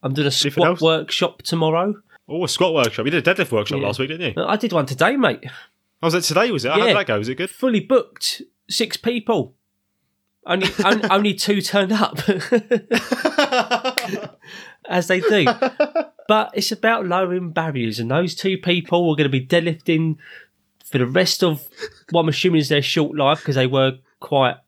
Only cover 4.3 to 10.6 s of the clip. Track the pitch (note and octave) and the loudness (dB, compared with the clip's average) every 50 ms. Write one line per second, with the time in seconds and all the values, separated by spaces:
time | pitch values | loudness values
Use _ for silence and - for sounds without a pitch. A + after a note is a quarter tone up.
4.3 | - D#3+ - - G#3 G#3 B3 A3+ F3+ D#3+ C#3+ C3 C#3 B2+ E3+ G3+ C4+ C#4 B3 E3 | -4 -4 -2 -2 0 0 -2 0 0 0 0 -2 0 0 0 2 2 2 0 0
5.3 | A#2 - - B2+ - - - _ _ _ _ _ _ _ - E3 D#3+ F3+ E3+ - | 0 -2 -10 -16 -16 -18 -20 _ _ _ _ _ _ _ -2 0 0 2 0 0
6.3 | D#3 F3 A3 B3 G#3+ D3 - B2 D3+ G3 - A#3+ G3 G#3 G3 - A2+ G#2 G#2 A#2 | 0 2 2 2 0 -2 -2 0 0 2 2 2 2 2 0 0 -2 -2 -2 -4
7.3 | C3+ C#3 F3 F#3+ - - - C4 A#3 G3+ - - C4+ D#3+ - - _ - - - | -4 -6 -6 -8 -6 -2 0 2 2 0 2 2 2 2 2 0 _ -8 -6 -6
8.3 | - - - _ _ _ _ - - - A#3 G#3+ - - - A#3 A#3+ A#3+ G#3+ - | -6 -6 -12 _ _ _ _ -8 -4 -4 -4 -4 -6 -6 -4 -4 -4 -4 -2 0
9.3 | A#3+ F3 B2 B2+ _ _ _ _ _ _ _ _ _ _ _ _ _ _ _ _ | 0 0 0 -4 _ _ _ _ _ _ _ _ _ _ _ _ _ _ _ _
10.3 | _ _ _ - E3+ F#3+ | _ _ _ -2 -2 0